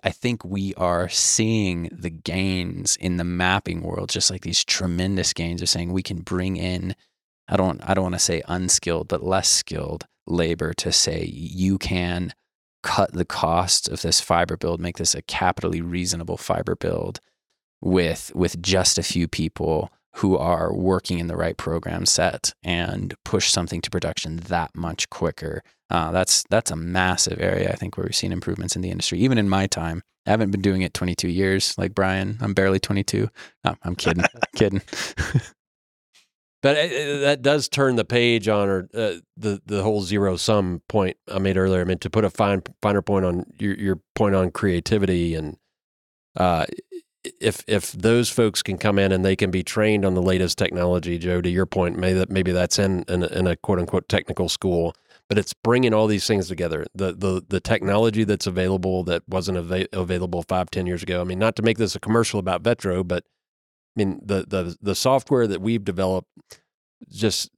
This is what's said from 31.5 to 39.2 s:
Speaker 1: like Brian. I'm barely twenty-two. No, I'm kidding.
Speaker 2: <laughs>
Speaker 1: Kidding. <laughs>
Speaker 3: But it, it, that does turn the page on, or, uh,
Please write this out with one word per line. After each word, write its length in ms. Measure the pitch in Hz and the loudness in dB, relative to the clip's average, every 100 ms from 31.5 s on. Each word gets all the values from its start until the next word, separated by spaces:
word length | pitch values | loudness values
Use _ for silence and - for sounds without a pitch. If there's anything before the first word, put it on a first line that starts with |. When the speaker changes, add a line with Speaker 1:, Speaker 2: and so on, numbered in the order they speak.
| 95 - - | 2 0 -2
Speaker 1:
like 160 | 92 | -4
Brian. 440 | 98 95 95 98 110 | 0 0 0 -2 -4
I'm 140 | 107 | -2
barely 260 | 98 95 95 | 2 4 4
twenty-two. 500 | - 101 98 104 107 - - _ | 2 -2 0 0 -2 -4 -20 _
No, 120 | - - | -4 -2
I'm 120 | 87 87 | -4 -2
kidding. 280 | - 85 87 - | 0 0 0 -2
Speaker 2:
<laughs> 160 | - - | -4 2
Speaker 1:
Kidding. 260 | 104 95 - - - - | 2 0 -6 -10 -8 -6
<laughs> 240 | - 131 - _ _ _ _ _ _ _ _ _ _ _ | -2 -2 -2 _ _ _ _ _ _ _ _ _ _ _
Speaker 3:
But 160 | 135 147 | 2 4
it, 140 | 165 | 2
it, 260 | 127 147 143 | 0 -2 0
that 220 | 139 143 | 2 4
does 260 | 135 147 - | 4 4 2
turn 260 | - 135 120 | 2 4 4
the 80 | |
page 440 | 104 120 120 113 101 | 2 4 4 4 2
on, 220 | 104 101 | 2 4
or, 200 | 95 90 107 | 0 -2 -2
uh, 220 | 107 85 | -2 -2